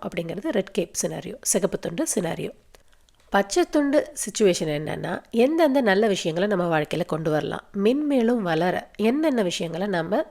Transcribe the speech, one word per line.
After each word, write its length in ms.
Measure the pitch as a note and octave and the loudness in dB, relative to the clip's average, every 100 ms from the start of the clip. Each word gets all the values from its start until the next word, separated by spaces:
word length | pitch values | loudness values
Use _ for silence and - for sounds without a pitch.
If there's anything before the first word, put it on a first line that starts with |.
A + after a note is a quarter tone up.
| - | -6
அப்படிங்கிறது 420 | F3 E3 E3+ D#4+ | -6 -6 -6 -2
ரெட் 220 | G3+ F#3+ | -2 -2
கேப் 200 | - E3+ - | -2 -4 -4
சினாரியோ, 360 | E3+ D#3+ F3 - | -6 -6 -10 -8
சிகப்பு 380 | - G3 F3+ - | -2 0 0 -2
துண்டு 260 | E3+ E3+ D#4+ - | -6 -4 -4 -2
சினாரியோ. 360 | E3 E3+ D#3 - _ - - _ _ _ _ | -4 -4 -8 -12 _ -20 -20 _ _ _ _
பச்சை 360 | G3 D4 F4 E4 | 0 2 0 2
துண்டு 440 | D4+ C#4+ D4 - | 2 2 2 0
சிச்சுவேஷன் 540 | - G#3+ - G3+ F3 D#3+ | -4 -6 2 2 4 0
என்னன்னா, 540 | D3 D3+ D3+ D3+ F#3 - | -4 -4 -6 -6 -8 -2
எந்தெந்த 500 | A3+ C4 E4 D#4 C4+ | 2 4 4 4 4
நல்ல 260 | A3+ F#3+ A3 | 4 4 4
விஷயங்களை 480 | F#3 F3 D#3+ G#3 F#3+ | 2 -2 0 0 0
நம்ம 240 | F3 D#3 | 0 0
வாழ்க்கையில 260 | D3 D#3+ F3 | 0 -4 -2
கொண்டு 260 | D#3 D#3+ | -2 0
வரலாம், 320 | D3+ D#3 - - G3+ | -2 -2 -6 -8 0
மென்மேலும் 580 | G#3 C#4 D4 C4+ A3+ B3 | 2 2 2 2 2 0
வளர 480 | F3+ D#3+ F3+ - - - | 0 0 0 -2 -6 -2
என்னென்ன 460 | A3 C#4 D#4 A#3+ | 0 2 2 2
விஷயங்களை 460 | F3+ - E3 D#3+ G#3 | 0 -2 -6 -4 -2
நாம 380 | F3+ E3 A3+ D#4+ | -2 0 -2 -2